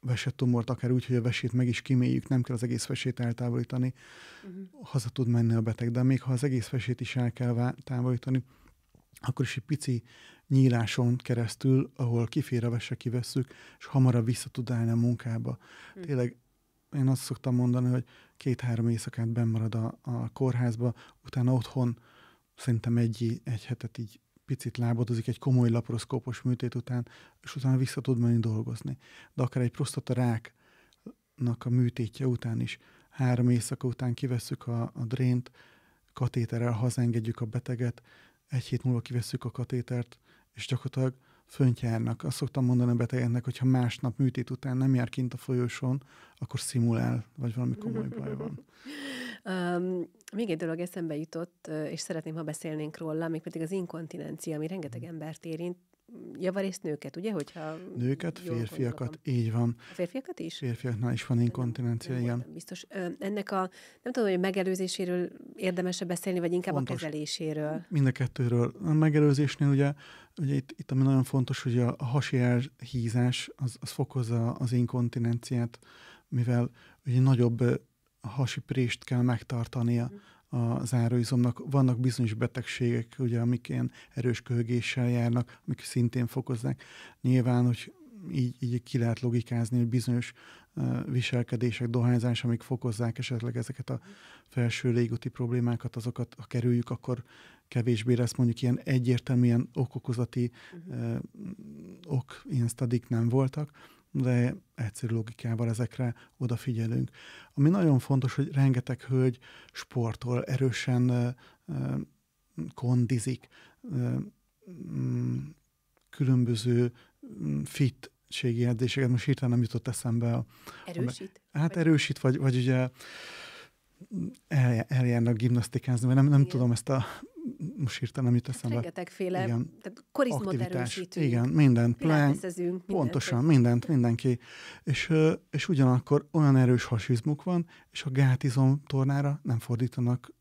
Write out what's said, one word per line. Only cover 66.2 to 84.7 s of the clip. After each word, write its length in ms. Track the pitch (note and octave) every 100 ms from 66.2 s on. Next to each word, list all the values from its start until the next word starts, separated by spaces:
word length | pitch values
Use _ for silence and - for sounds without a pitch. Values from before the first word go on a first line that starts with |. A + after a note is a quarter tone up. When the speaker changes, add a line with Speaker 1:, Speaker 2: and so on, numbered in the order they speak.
| - F3+
Speaker 2:
vagy 140 | E3+
inkább 220 | F3+ F#3
Speaker 1:
Fontos. 280 | D3+ B2+ B2+
Speaker 2:
a 20 |
kezeléséről? 800 | D#3+ D3+ D3+ - D#3+ D3+ D3+ D#3 F3
Speaker 1:
Mind 180 | D#3 C3+
a 40 |
kettőről. 640 | - B2+ - B2 A#2+ A#2+ -
A 80 | E3
megelőzésnél 760 | D#3 D#3 D3+ D3 C#3 D3 - C#3+
ugye, 240 | C#3 C#3+ C#3+ - - - -
ugye 180 | C#3+
itt, 200 | C#3 C3 -
itt 140 | -
ami 120 | C3
nagyon 220 | C3+ C3+
fontos, 380 | B2+ C3+ B2 C3+
hogy 160 | - A#2+
a, 160 | A#2+ -
a 60 |
hasi 320 | B2 C#3+ - C3
elhízás, 1120 | B2 B2 C3 _ B2 B2+ A2+ A#2+ B2 B2 - -
az, 200 | B2+ -
az 100 | -
fokozza 640 | - C#3 C3 A2+ A#2 A#2
az 200 | - B2+
inkontinenciát, 1080 | B2 A#2+ B2 A#2+ B2 A#2 A#2 - B2 A#2+ - - - - - _
mivel 420 | B2 A#2+ A#2+ A#2+ - - _ -
ugye 140 | B2+
nagyobb, 400 | C3 B2+ A#2+ A#2
ö, 140 | A#2+ C2 _ _ _ _
hasi 400 | A2 A2+ C3 -
prést 440 | - C3+ A#2+ -
kell 180 | - B2
megtartania 880 | B2 A#2 - B2 A#2 B2+ A#2+ A#2+ A#2+
Speaker 2:
Mhm. 500 | G3+ - _ _ B2+
Speaker 1:
a 220 | A#2 B2+
záróizomnak. 800 | B2 B2 A#2 B2 A2+ B2+ A#2+ A#2+ -
Vannak 300 | C#3 C3 A#2+
bizonyos 340 | B2+ A#2+ A#2
betegségek, 800 | A2 A#2 - A#2 - A#2+ A#2+ A#2 -
ugye, 220 | B2+ A#2
amik 280 | A#2 B2 -
ilyen 220 | B2+ B2 - -
erős 260 | - B2 A#2
köhögéssel 680 | - A#2+ A#2